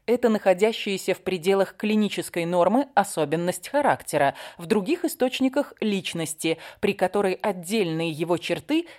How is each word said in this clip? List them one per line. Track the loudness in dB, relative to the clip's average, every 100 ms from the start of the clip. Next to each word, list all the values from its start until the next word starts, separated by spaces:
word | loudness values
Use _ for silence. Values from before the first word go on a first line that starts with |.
| -2
это | 2 2
находящаяся | 2 4 4 2 0 -4 -4 -2
в | -2
пределах | -2 -2 2 2 2 0
клинической | 0 2 2 -2 -6 -4
нормы | 0 4 4 4 2
особенность | 0 0 0 0 0 -2 -4 -2
характера, | 0 2 0 0 0 0 0 -12 -14
в | -2
других | -2 0 -2 -2
источниках – | 0 -2 0 0 0 -4 -2
личности, | -2 -2 -4 -6 -6 -4 -2 -2 -6 -4
при | -2
которой | 0 0 2 0
отдельные | 0 -4 -4 -2 -2 0 -2 -4
его | -4 -2 -2
черты | -2 -6 -2 -2 -4